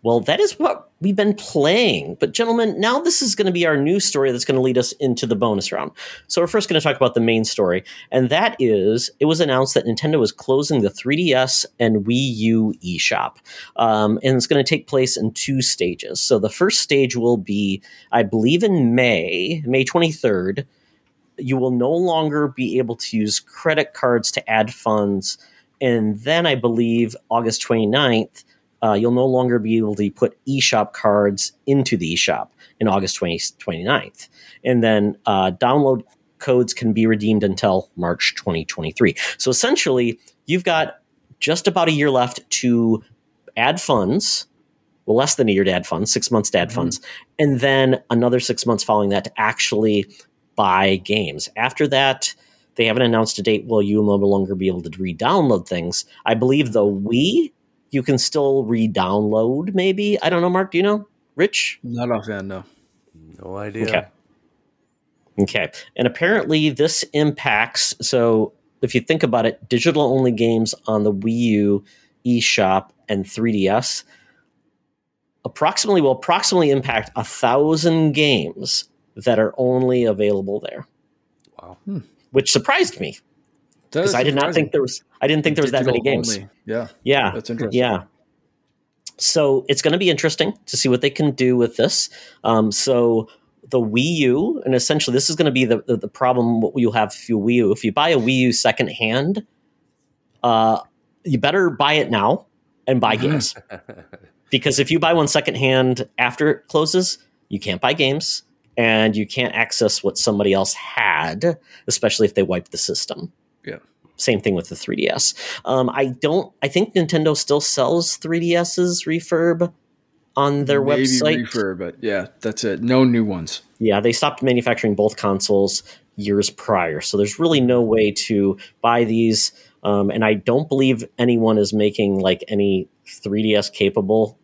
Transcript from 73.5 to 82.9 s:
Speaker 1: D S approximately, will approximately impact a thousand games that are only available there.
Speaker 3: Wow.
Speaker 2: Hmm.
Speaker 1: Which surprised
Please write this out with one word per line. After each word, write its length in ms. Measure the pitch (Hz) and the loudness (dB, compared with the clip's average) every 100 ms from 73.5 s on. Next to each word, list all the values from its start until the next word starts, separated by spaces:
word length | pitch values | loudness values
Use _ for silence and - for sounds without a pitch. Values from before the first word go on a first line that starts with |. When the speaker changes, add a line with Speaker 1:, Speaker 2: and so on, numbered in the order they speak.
Speaker 1:
D 160 | 107 95 | 0 2
S 360 | 107 - - - - _ _ _ _ _ _ _ _ _ _ _ _ | 0 -2 -8 -12 -20 _ _ _ _ _ _ _ _ _ _ _ _
approximately, 580 | 123 - 156 202 220 190 | -14 -2 -2 0 2 4
will 100 | 143 | 4
approximately 580 | 127 - 175 - 180 151 | 0 0 0 2 2 4
impact 400 | 139 131 113 - - | 2 0 -2 -2 -8
a 80 | |
thousand 880 | 107 - 120 131 151 160 165 160 156 | -8 -2 2 4 2 2 2 4 2
games 720 | 139 147 117 78 - - - - _ _ - | 4 2 2 0 -8 -6 -6 -6 _ _ -4
that 240 | 123 110 | 0 2
are 140 | 110 - | 0 0
only 460 | 127 127 127 127 117 | 0 2 2 2 0
available 540 | 101 104 101 95 104 | 2 0 0 -2 -6
there. 280 | - - - _ _ _ _ _ _ - | -8 -14 -18 _ _ _ _ _ _ -20
Speaker 3:
Wow. 160 | 87 90 - | -20 -16 -10
Speaker 2:
Hmm. 120 | 196 - _ _ | -10 -12 _ _
Speaker 1:
Which 200 | 131 135 | -2 2
surprised 480 | - - 294 359 | 0 2 0 0